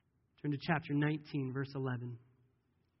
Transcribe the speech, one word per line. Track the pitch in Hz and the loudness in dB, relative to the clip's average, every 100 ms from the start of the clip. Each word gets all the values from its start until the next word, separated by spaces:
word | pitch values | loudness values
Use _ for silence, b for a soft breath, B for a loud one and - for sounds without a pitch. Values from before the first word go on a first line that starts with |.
| _ _ _ _ | _ _ _ _
Turn | 147 | -2
to | 143 | 0
chapter | - 156 - 143 | 2 2 2 4
nineteen, | 147 151 151 147 131 | 4 2 -2 -4 -2
verse | 131 139 139 | -2 -4 -2
eleven. | 135 123 123 117 - _ _ _ _ _ _ _ | -2 -2 -6 -10 -14 _ _ _ _ _ _ _